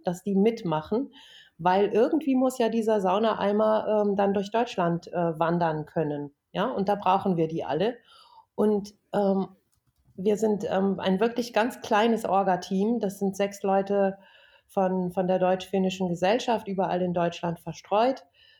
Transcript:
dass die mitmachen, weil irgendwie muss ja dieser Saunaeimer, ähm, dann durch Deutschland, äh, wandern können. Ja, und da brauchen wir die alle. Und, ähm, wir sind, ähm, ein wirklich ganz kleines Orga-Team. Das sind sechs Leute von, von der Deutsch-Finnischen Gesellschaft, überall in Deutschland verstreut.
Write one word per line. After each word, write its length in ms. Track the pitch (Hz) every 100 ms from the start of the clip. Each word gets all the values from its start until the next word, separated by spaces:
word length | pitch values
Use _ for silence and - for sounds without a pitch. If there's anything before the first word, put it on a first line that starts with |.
| -
dass 180 | 175
die 120 | 208 196
mitmachen, 760 | 214 226 170 156 - 214 285 - - - - -
weil 300 | 170 190 196
irgendwie 460 | 185 262 311 277 254
muss 220 | 262 254
ja 120 | 226
dieser 320 | 226 214 214
Saunaeimer, 1000 | 185 196 220 202 196 208 220 220 - 214 208
ähm, 100 | 196
dann 180 | 202
durch 180 | 202 196
Deutschland, 560 | 226 240 - 170 170 -
äh, 260 | 175 170 156
wandern 480 | 165 170 165 156 151
können. 460 | 170 151 147 143 - _
Ja, 140 | 170 220
und 200 | 233 196
da 80 | 202
brauchen 400 | 190 190 202 170
wir 120 | 160
die 160 | 165 -
alle. 320 | 156 208 - _ - - - _ -
Und, 380 | 214 208 202 - _
ähm, 360 | 202 196 190 185 - _ _ _ _ _ -
wir 220 | 190 208
sind, 280 | 214 202 -
ähm, 300 | 190 196 190
ein 200 | 190 190
wirklich 320 | 233 233 233
ganz 280 | 208 247 -
kleines 440 | - 214 233 220 -
Orga-Team. 760 | 190 190 180 - 190 208 240
Das 200 | 196 190
sind 160 | 196 196
sechs 280 | 202 202
Leute 540 | 196 196 196 202 196 190 - - _ _ _
von, 440 | 202 185 185 180
von 160 | 190 180
der 120 | 185
Deutsch-Finnischen 680 | 185 185 - 190 185 185 185
Gesellschaft, 580 | 170 185 233 - 220 -
überall 340 | 190 170 180
in 120 | 180
Deutschland 460 | 175 170 - 175 165
verstreut. 640 | - 156 - 202 247 269 - _ _